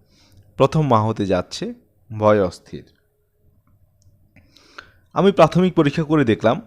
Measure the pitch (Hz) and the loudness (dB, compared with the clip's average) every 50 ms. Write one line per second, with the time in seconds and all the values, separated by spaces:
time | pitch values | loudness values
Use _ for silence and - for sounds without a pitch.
0 | _ _ _ _ _ _ _ - - _ _ - 135 135 - 156 156 139 120 110 | _ _ _ _ _ _ _ -20 -20 _ _ 0 0 0 0 0 0 2 2 2
1 | 107 110 113 - 107 95 95 90 90 - - - - 226 240 - _ _ _ _ | 2 0 -4 -4 -4 -2 -2 -2 -4 -6 -10 -12 -12 -12 -14 -16 _ _ _ _
2 | _ - 110 107 104 107 107 104 98 90 - - _ - - 71 62 _ _ _ | _ -16 -8 -2 0 2 2 2 2 -2 -4 -10 _ -20 -20 -20 -20 _ _ _
3 | _ _ _ _ _ _ _ _ _ _ _ _ _ _ _ _ _ _ _ _ | _ _ _ _ _ _ _ _ _ _ _ _ _ _ _ _ _ _ _ _
4 | _ _ _ _ _ _ _ _ _ _ _ _ _ _ _ - - _ _ _ | _ _ _ _ _ _ _ _ _ _ _ _ _ _ _ -20 -20 _ _ _
5 | _ _ - - 165 196 196 - 170 147 - 165 180 185 156 - 160 139 139 - | _ _ -6 -2 0 0 4 4 4 4 4 2 0 0 2 0 0 0 0 -4
6 | 160 143 156 156 143 113 107 - - 110 123 165 - | -4 -2 0 0 2 2 0 0 0 -2 -2 -2 -6